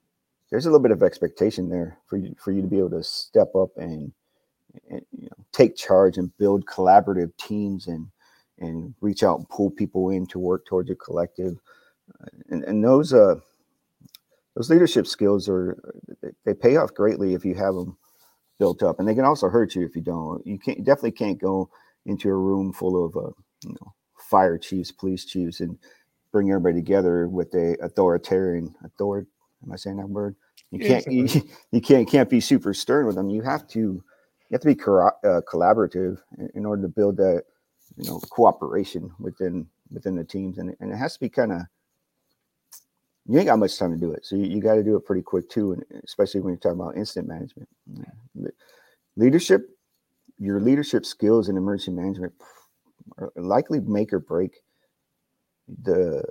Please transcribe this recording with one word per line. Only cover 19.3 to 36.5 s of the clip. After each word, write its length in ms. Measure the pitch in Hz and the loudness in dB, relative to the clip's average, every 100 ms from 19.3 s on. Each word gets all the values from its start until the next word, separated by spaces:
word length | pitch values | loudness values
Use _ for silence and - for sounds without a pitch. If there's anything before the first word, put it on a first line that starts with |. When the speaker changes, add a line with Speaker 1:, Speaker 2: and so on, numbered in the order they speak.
| 151 92 | 2 2
Speaker 1:
hurt 280 | 117 101 92 | 2 0 -2
you 80 | |
if 100 | 82 | -6
you 80 | 82 | -6
don't. 420 | 87 82 80 80 | -8 -6 -8 -10
You 140 | - 98 | -10 -10
can't, 200 | - - | -8 -2
you 60 | |
definitely 280 | 135 139 117 | 0 2 0
can't 260 | - 104 90 | -4 -6 -4
go 320 | 95 95 92 _ _ _ - | -4 -4 -6 _ _ _ -10
into 220 | 98 104 | -6 -2
a 60 | |
room 380 | 95 95 98 95 | 0 0 0 -4
full 320 | - 92 90 | -4 -2 0
of, 120 | 85 85 | -2 -6
uh, 140 | 87 - _ _ | -10 -12 _ _
you 60 | - - | -18 -18
know, 140 | - _ _ _ | -20 _ _ _
fire 420 | - 101 92 82 | 0 4 4 0
chiefs, 320 | - 95 85 | -6 -8 -8
police 340 | - 95 92 | -8 -6 -6
chiefs, 360 | - 92 85 - | -8 -8 -6 -6
and 180 | 87 87 _ _ _ _ _ | -10 -10 _ _ _ _ _
bring 180 | 104 98 | 0 0
everybody 240 | 98 87 | 0 0
together 540 | 85 82 98 90 87 87 | 0 0 2 2 0 0
with 260 | 90 85 | -4 -4
a 220 | 90 85 85 | -2 -2 -2
authoritarian, 920 | 87 - 92 85 - 95 92 87 82 - | -4 0 2 2 0 0 0 -2 -6 -12
author-, 440 | 82 - 101 101 101 _ _ _ | -14 -6 -4 -4 -8 _ _ _
am 80 | - | -16
I 40 | 92 | -14
saying 200 | 101 98 | -10 -10
that 120 | 98 | -8
word? 280 | 101 101 98 _ _ _ | -8 -8 -10 _ _ _
You 100 | - | -4
Speaker 2:
Yeah, 80 | 143 | 2
Speaker 1:
can't, 240 | 123 - | 2 2
you, 120 | 127 | 0
Speaker 2:
exactly. 280 | 131 151 - - | 2 0 -2 -10
Speaker 1:
<laughs> 100 | _ | _
you 80 | 120 | 0
can't, 280 | - 135 113 | 6 6 6
can't 220 | 143 120 | 4 4
be 100 | 120 | 2
super 340 | - 135 - | 2 2 0
stern 320 | 98 - 139 120 | -4 0 2 2
with 100 | 92 | -2
them. 140 | 98 | -4
You 120 | 107 | -4
have 240 | 127 147 - | -4 -6 -6
to, 120 | 113 | -4
you 220 | 107 92 - _ _ _ - | -4 -4 -12 _ _ _ -8
have 80 | 127 | 0
to 60 | 151 | 2
be 80 | |
corro-, 380 | 113 - 95 92 - | 2 4 4 4 2
uh, 160 | 104 87 | 2 0
collaborative 760 | - 85 87 110 87 90 92 98 _ - | 0 2 4 4 2 -2 -4 -6 _ -16
in, 120 | - | -14